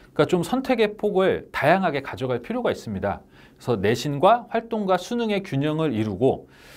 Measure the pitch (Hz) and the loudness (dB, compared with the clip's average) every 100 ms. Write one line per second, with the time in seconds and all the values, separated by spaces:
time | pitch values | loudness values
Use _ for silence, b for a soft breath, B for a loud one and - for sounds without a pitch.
0 | B - 147 180 165 254 262 240 214 214 | B 0 2 2 0 -2 0 2 2 0
1 | 208 185 190 85 - - 139 190 185 139 | -2 2 2 0 -4 0 2 4 2 -2
2 | - 98 127 120 - 240 226 - - 202 | -6 -6 -4 -4 -4 -4 -2 -4 -6 -4
3 | 101 - - B B B - 110 101 123 | -4 -4 -10 B B B -2 0 2 0
4 | 151 143 180 240 240 233 233 220 190 180 | -2 2 4 4 0 -6 -4 -4 0 -2
5 | - 240 226 202 196 135 147 156 160 110 | 0 -4 -2 -2 -2 -2 -2 0 0 0
6 | 110 92 127 - - B B | -2 2 2 0 -6 B B